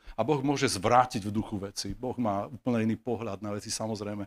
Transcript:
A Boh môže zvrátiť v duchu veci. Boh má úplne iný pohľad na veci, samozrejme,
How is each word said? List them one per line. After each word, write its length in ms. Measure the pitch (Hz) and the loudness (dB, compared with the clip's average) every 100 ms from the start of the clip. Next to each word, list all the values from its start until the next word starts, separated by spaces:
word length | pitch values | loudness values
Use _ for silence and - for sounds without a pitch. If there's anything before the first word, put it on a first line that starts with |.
| - | -6
A 80 | - | -2
Boh 160 | 117 143 | 2 2
môže 320 | 139 135 131 | 2 2 2
zvrátiť 560 | 101 110 123 120 113 101 | 2 6 6 6 0 -2
v 80 | |
duchu 240 | 104 - 101 | -2 -2 -6
veci. 320 | 98 - 101 | -6 -6 -6
Boh 240 | 101 123 | -6 -4
má 320 | 117 113 98 123 | 0 0 0 -2
úplne 400 | 120 - 117 110 | -4 0 2 2
iný 80 | |
pohľad 480 | 107 - 107 110 95 | 0 -2 -4 -4 -6
na 80 | 104 | -6
veci, 160 | 104 107 | -6 -4
samozrejme, 560 | - 110 107 104 104 | -4 -4 -4 -4 -6